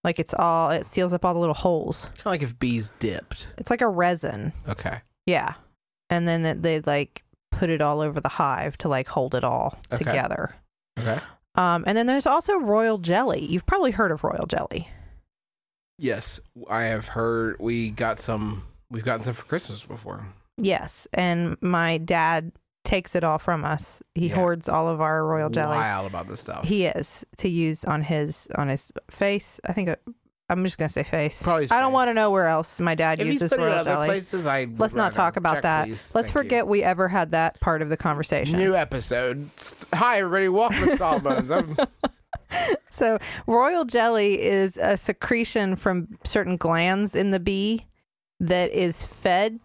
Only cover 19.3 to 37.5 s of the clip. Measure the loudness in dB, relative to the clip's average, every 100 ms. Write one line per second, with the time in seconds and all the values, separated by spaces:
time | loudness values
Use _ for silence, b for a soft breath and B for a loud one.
19.3 | -8 -6 -6 -6 -14 -14 -14 -12 -12 -14
20.3 | -18 _ -4 -2 0 -4 -14 -6 -2 0
21.3 | 0 -2 -2 0 0 2 0 0 0 2
22.3 | 0 -4 -14 _ _ -2 -2 0 0 0
23.3 | 0 0 -2 -2 -4 -6 -16 -10 -2 0
24.3 | 2 2 0 0 0 0 0 0 2 0
25.3 | 0 0 0 0 0 0 -2 -4 -8 -8
26.3 | -10 -10 -6 0 2 0 -2 -8 -12 -18
27.3 | -4 -2 0 0 -2 -2 -2 0 -2 -2
28.3 | -6 -6 -4 -2 -2 -6 -16 -16 -2 0
29.3 | 0 -6 -8 -4 -2 -2 -4 -8 -20 _
30.3 | _ -4 0 0 -2 -4 -2 -2 -2 -2
31.3 | -2 0 2 4 4 4 4 4 4 4
32.3 | 4 4 2 0 -2 0 2 2 2 0
33.3 | 2 2 2 4 2 2 2 2 0 -2
34.3 | -2 0 0 -2 0 0 2 0 2 2
35.3 | 2 0 2 2 2 0 -6 -2 -2 0
36.3 | 0 2 0 4 4 4 2 2 2 2
37.3 | 2 2